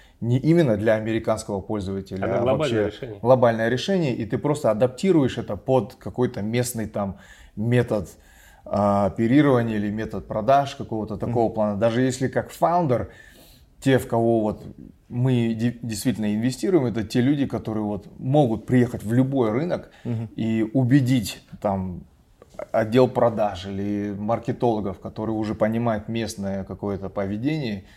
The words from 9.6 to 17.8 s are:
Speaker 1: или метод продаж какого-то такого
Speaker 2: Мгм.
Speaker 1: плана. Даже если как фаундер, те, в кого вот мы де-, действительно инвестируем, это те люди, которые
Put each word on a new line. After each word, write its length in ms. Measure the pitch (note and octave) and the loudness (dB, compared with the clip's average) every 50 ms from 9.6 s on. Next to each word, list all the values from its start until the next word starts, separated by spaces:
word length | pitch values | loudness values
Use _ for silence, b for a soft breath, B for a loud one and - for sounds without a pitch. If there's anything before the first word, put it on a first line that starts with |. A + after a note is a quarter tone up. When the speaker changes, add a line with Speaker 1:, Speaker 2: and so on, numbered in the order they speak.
| A#2 A2+ A2 | 2 0 -2
Speaker 1:
или 140 | G#2 G#2 G#2 | -2 -4 -4
метод 380 | G2+ A2 A2 G#2+ - G2 - - | -4 -6 -6 -8 -8 -10 -10 -8
продаж 480 | G#2 A2 G#2 A#2 C3+ C#3+ C#3 C3+ - | -6 -2 2 4 4 4 2 0 -6
какого-то 400 | - A2+ - A2+ A2 G#2+ - G#2+ | -10 -10 -6 -6 -6 -6 -6 -6
такого 300 | F#2+ - A#2+ A#2 A#2+ A2+ | -6 -6 -2 0 0 0
Speaker 2:
Мгм. 80 | G#2+ - | 0 0
Speaker 1:
плана. 220 | A2 G#2+ G#2 G#2 G2 | 0 -2 0 0 0
Даже 200 | A2 A#2 A2+ B2 | 0 0 2 2
если 280 | C3 C3 B2 - C3+ A#2 | 0 0 0 -2 -4 -2
как 220 | - B2+ G#2+ - | -2 -4 -4 -6
фаундер, 600 | - - E3 E3 E3+ F3 F3 C#3 B2 G#2+ G2 B B B B B B B B B B B B _ _ - | -4 0 0 2 2 2 2 2 0 0 -2 B B B B B B B B B B B B _ _ -4
те, 180 | - C3+ C3 A#2+ | 2 4 4 4
в 80 | B2+ | 2
кого 340 | - - A2+ A#2 A#2 A#2 A2+ | 2 0 2 2 4 4 2
вот 200 | G#2+ G#2+ G2+ - - - - - - - - _ _ - | 2 0 -2 -4 -8 -16 -18 -18 -20 -20 -20 _ _ -8
мы 440 | - A#2+ B2 C3+ B2+ A#2+ A#2 A2+ A2+ | -4 -2 0 2 2 2 2 0 0
де-, 260 | A2 A2+ A#2+ A#2 - | 0 -2 -2 -4 -4
действительно 500 | - A#2 A2 G#2+ - C3 G#2+ G#2 G#2+ G#2 | -8 -8 -8 -4 -2 -2 -2 0 -2 -2
инвестируем, 540 | G#2 G#2+ A2 C3 B2+ - - G3+ F#3 D#3+ C3 | 0 0 0 -2 -2 -2 0 2 2 2 2
это 160 | A#2 F#2+ A2+ | 2 -2 -4
те 180 | G#2 G2+ - B2+ | -4 -2 0 2
люди, 240 | A#2+ C3+ D3+ C#3+ C3+ | 2 2 2 0 0
которые 360 | A#2 B2 A2 A2+ A#2 A2 A2 | -2 -4 -6 -6 -4 -4 -4